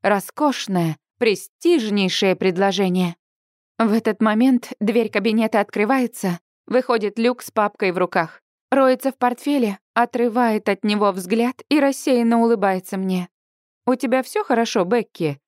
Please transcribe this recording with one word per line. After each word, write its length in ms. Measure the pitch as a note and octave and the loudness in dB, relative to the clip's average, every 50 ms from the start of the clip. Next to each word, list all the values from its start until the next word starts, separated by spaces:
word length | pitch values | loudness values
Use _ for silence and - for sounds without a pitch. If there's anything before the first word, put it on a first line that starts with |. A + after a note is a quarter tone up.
Роскошное, 960 | - G3 G#3 G3 - - _ - D4+ D4 B3 - - - F#3+ F3+ E3+ E3 D#3 _ _ _ _ _ | 0 0 0 0 -2 -8 _ -2 -2 0 0 -2 -6 -2 -2 0 0 -2 -4 _ _ _ _ _
престижнейшее 1160 | B3 A3+ G3 - - - _ _ - E4+ F4 D4+ A3 G#3+ G#3 G3+ G3 F#3 - - G#3 F#3+ F3+ | 0 0 0 -2 -6 -18 _ _ 0 2 2 2 2 0 0 0 0 0 0 0 0 0 0
предложение. 800 | F3+ - F#3+ F3 F3+ G3 G3 F3+ F#3 G3 F#3 F3 F#3 F#3 F3 E3+ _ _ _ _ _ _ _ _ _ _ _ _ - | 2 0 -2 0 2 0 0 0 0 0 0 0 0 -2 -2 -4 _ _ _ _ _ _ _ _ _ _ _ _ -2
В 120 | A3+ G#3 | 0 0
этот 300 | G#3 A3+ A3 A3+ G3+ _ | 0 0 0 -2 -2 _
момент 540 | A3+ G#3+ G#3 G#3+ B3 C4+ B3+ A#3+ - - - _ | -2 0 2 2 4 4 2 2 -2 -6 -10 _
дверь 280 | G#3+ G3+ G#3 A#3+ A3+ A3 | -4 0 0 0 0 0
кабинета 520 | - G#3 F#3+ A3+ G#3+ A3+ A3 A3 - G#3 | -2 -2 0 0 0 0 0 2 0 0
открывается, 800 | G#3 G#3 - G3+ G#3 G#3+ C4+ C4 B3 A3+ - - - F#3+ F3 - _ _ _ _ _ | 0 0 -2 -2 0 0 0 0 0 -4 -6 -4 -4 -4 -4 -4 _ _ _ _ _
выходит 520 | - - B3 B3+ - - G3 G3+ G3+ - A3+ | 0 0 0 0 0 -2 -2 -2 -4 -4 0
Люк 240 | A3+ A#3+ B3+ B3 | 0 0 -2 -2
с 80 | - - | -10 -6
папкой 420 | _ A3 G#3 G3+ _ - G#3 F#3 | _ -2 -2 -2 _ -2 -4 -2
в 60 | E3+ F#3 | 0 -2
руках. 440 | F3+ F3 - F3+ E3 E3 - - _ _ _ _ _ _ | -2 0 0 -2 -2 -2 -8 -20 _ _ _ _ _ _
Роется 420 | C4 C#4 C4+ C4 B3+ B3+ - C4+ | 2 4 4 4 2 2 -2 -6
в 60 | B3+ _ | -2 _
портфеле, 600 | B3+ A#3+ A#3+ - - C#4+ C#4+ C#4+ A#3+ G#3 G3 - _ _ | -2 -2 -2 -2 -4 -2 0 0 0 -2 -4 -8 _ _
отрывает 760 | _ A3+ A#3+ A#3+ - A#3+ A#3+ A#3+ G#3 B3 B3 A3+ G#3+ G#3+ - - | _ -2 -2 0 0 -2 -2 0 2 0 0 2 0 0 0 -2
от 140 | - - | -2 0
него 300 | - G#3 G#3 G#3 G#3 G3+ | 0 -2 0 2 2 0
взгляд 500 | F3+ F#3+ F3+ F3+ A#3 A3+ A#3 B3 B3+ - - _ | 0 -2 -4 -2 0 0 0 -2 -4 -8 -4 _
и 100 | C#4+ D4+ | 2 2
рассеянно 600 | C#4 C#4 C4+ - - D4+ C4 A#3+ A#3 A#3 A#3 A#3 | 2 2 0 -2 0 0 2 2 2 2 2 2
улыбается 560 | A#3 A#3 A#3 G#3 G3 G3 F#3+ F#3 F#3 - G3+ | 4 2 2 2 2 0 0 -2 -4 -6 -8
мне. 320 | F#3+ F#3+ F#3 F#3 F3+ F3+ - _ _ _ _ _ _ _ _ _ _ _ | -6 -4 -2 -2 -4 -4 -8 _ _ _ _ _ _ _ _ _ _ _
«У 80 | A#3+ B3+ | -2 -2
тебя 260 | B3+ - A#3+ A#3+ C4 | 0 0 0 0 -2
всё 220 | B3+ - - G#4+ G#4 | -2 -2 -6 -6 -2
хорошо, 400 | - C4 A3+ A#3 - - A3+ F3 | 0 0 0 0 0 0 -2 0
Бекки? 540 | F3+ A#3 A#3+ G3+ _ _ - E3+ D3+ C#3+ C#3 _ | 2 0 -2 -2 _ _ -4 -4 -4 -4 -6 _